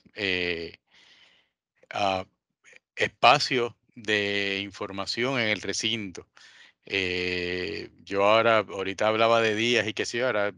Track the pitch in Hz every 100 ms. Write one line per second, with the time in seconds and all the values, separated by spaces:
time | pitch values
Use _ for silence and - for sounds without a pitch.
0 | _ - 101 90 87 82 82 85 _ _
1 | - _ _ _ _ _ _ _ _ -
2 | 98 95 92 _ _ _ - - _ -
3 | 107 - 120 147 - 131 117 - _ -
4 | 107 104 101 101 101 98 98 95 101 98
5 | 95 - 120 135 110 104 98 95 113 113
6 | 101 85 - _ - - - _ - 98
7 | 92 90 90 90 87 90 90 92 - -
8 | 85 98 101 110 113 113 95 98 95 98
9 | 107 110 113 117 113 107 117 120 107 107
10 | 104 120 127 104 101